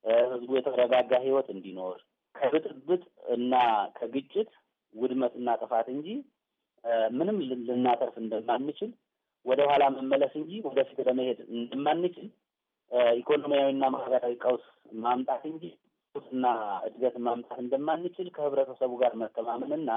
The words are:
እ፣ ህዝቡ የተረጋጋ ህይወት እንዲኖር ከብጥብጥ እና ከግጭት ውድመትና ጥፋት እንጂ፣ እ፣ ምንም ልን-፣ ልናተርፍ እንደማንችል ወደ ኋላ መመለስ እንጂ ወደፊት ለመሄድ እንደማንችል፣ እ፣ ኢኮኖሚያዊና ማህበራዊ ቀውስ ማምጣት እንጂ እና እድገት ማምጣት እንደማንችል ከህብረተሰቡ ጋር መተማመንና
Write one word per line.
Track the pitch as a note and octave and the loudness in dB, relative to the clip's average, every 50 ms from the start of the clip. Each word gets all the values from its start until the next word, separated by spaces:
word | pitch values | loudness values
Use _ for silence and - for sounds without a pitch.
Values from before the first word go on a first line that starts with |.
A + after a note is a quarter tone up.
| - | 2
እ፣ | A2 A2+ A#2 A#2+ | 4 4 4 4
ህዝቡ | B2+ B2+ A#2+ A#2+ B2 C3+ | 4 0 -6 -4 0 -2
የተረጋጋ | C3 B2+ C#3+ B2+ B2 B2 A#2+ B2+ B2+ B2 A#2+ B2+ B2 | 0 0 0 2 2 4 4 4 2 4 4 2 2
ህይወት | B2+ C3+ C3+ C3+ C3 - | 2 2 2 2 0 -2
እንዲኖር | G2 F#2+ F#2 F#2+ F2+ F#2 F#2 F#2 F2+ - _ _ _ _ _ _ _ | -8 -12 -12 -12 -10 -8 -8 -8 -8 -10 _ _ _ _ _ _ _
ከብጥብጥ | - C#3+ B2 D3+ D#3+ D#3 - - C3 C3 D3+ F3+ F3+ F3+ _ _ _ - - | -2 0 2 2 0 -2 -4 -12 -10 -2 -2 -2 -2 -2 _ _ _ -4 -2
እና | A#2+ A#2 B2 B2+ B2+ B2+ B2 A#2 A2 G#2+ G2 - _ | -2 0 0 2 4 4 4 4 4 2 0 -2 _
ከግጭት | - A#2+ A2+ A#2 C#3 C#3 _ - G3 A3 - _ _ _ _ _ _ _ _ _ | -8 -8 -4 -4 -6 -6 _ -4 -4 -4 -4 _ _ _ _ _ _ _ _ _
ውድመትና | A2 A#2+ B2+ B2+ C3 B2+ B2 - A#2+ B2 A#2+ A2+ | -4 -2 -2 0 0 0 -2 -2 -2 -2 -2 -2
ጥፋት | A2 A2+ - B2 A2+ A#2 B2+ | -2 -2 -2 0 0 0 -2
እንጂ፣ | B2+ C#3+ D3+ F3+ A3+ C#4+ C#4 _ _ _ _ _ _ _ _ _ _ _ - | -6 -8 -8 -8 -8 -10 -10 _ _ _ _ _ _ _ _ _ _ _ -4
እ፣ | A#2 A#2 A2+ A2 A2 | -2 0 2 2 0
ምንም | A#2+ C3 E3 G3+ G#3+ G3 | 0 -2 -2 0 0 -2
ልን-፣ | D3 B2+ C3 B2 A2+ | -2 -4 -6 -6 -4
ልናተርፍ | A#2+ B2 B2 B2+ B2+ B2 - C3 A2+ - | -2 0 2 4 2 2 2 0 -4 -4
እንደማንችል | A2+ A2+ A2 A2 A2 A2+ - - C3+ C3+ D3 D3 - G3+ A3+ A#3+ _ _ _ _ _ _ _ _ _ _ | -8 -6 -4 -4 -4 -2 -2 -2 -2 -2 -6 -6 -6 -8 -8 -8 _ _ _ _ _ _ _ _ _ _
ወደ | B2 B2+ C#3 C#3+ | 0 2 4 4
ኋላ | C#3+ C#3+ C#3 C#3+ C#3 | 6 6 6 6 4
መመለስ | C3+ C3 C3 C3+ C#3 C#3+ C#3 C3 - | 4 0 0 0 2 2 2 2 0
እንጂ | D3+ D#3 D#3+ F#3+ A3 A3 | -8 -8 -6 -8 -8 -8
ወደፊት | C#3 - C#3 C3+ - - - B2 | -2 0 0 0 0 -2 0 0
ለመሄድ | B2+ B2+ C3 B2+ B2+ A#2 - - - | 2 2 2 0 -2 -2 -4 -6 -10
እንደማንችል፣ | A#2 A#2 A#2 A#2+ - C3+ C#3+ D3 D#3 E3+ F3+ F3+ F3+ - - G#3+ _ _ _ _ _ _ _ _ _ _ _ _ | -8 -8 -6 -6 -6 -2 0 0 0 2 0 -2 -4 -6 -16 -18 _ _ _ _ _ _ _ _ _ _ _ _
እ፣ | A#2+ B2 B2 A#2 A#2 | 2 4 6 6 4
ኢኮኖሚያዊና | A#2+ - - D3+ C#3+ C#3 C#3+ C#3+ C#3 C#3 C#3 C3+ C3+ C3+ C3 | 2 2 2 0 2 2 2 2 4 4 4 2 2 0 0
ማህበራዊ | C3 C3+ A#2+ A#2 C3 B2 - A#2+ B2 | 0 -2 0 0 0 2 2 0 -4
ቀውስ | A#2+ - B2 B2+ A#2 - - _ _ _ - A2 | 0 2 2 2 2 -2 -12 _ _ _ -14 -10
ማምጣት | A2 A2+ A#2+ B2 B2+ C3 C3 C3 A#2+ - | -4 0 0 0 0 0 -2 -2 -4 -4
እንጂ | D#3 D#3+ D#3+ E3+ E3+ - _ _ _ _ _ _ _ _ | -10 -12 -10 -14 -16 -18 _ _ _ _ _ _ _ _
እና | C#3+ C3+ - C3 B2+ B2+ B2 A#2 A2 G#2+ G#2 G2 F2+ - | -12 -10 -6 -4 0 2 2 0 0 -2 -4 -6 -6 -6
እድገት | A2+ A2 A#2+ B2+ B2+ - B2 | -8 -6 -2 -2 -2 -2 -2
ማምጣት | A#2+ A#2+ - A#2+ A#2+ - - - | -4 -2 -2 -4 -6 -10 -10 -10
እንደማንችል | B2 B2 C3+ C3+ D3 D#3 D#3+ E3 F3 F3 F3 - F#3 F3 | -4 -4 -2 -2 0 -2 -2 -2 -4 -8 -8 -8 -10 -10
ከህብረተሰቡ | - - D3 D3 C#3 C3+ C3+ C3 B2 _ C3+ B2+ B2 | -6 -4 -4 0 2 0 0 0 -2 _ -4 -4 0
ጋር | B2 B2+ A#2+ A2+ | 0 0 0 0
መተማመንና | A2+ A2+ G#2+ _ A#2 A2+ A#2+ A#2 A#2+ C3 C#3+ D3 D#3 D#3 B2 A2+ | -2 -8 -6 _ -6 -6 -4 -6 -6 -4 -6 -4 -4 -2 -2 -2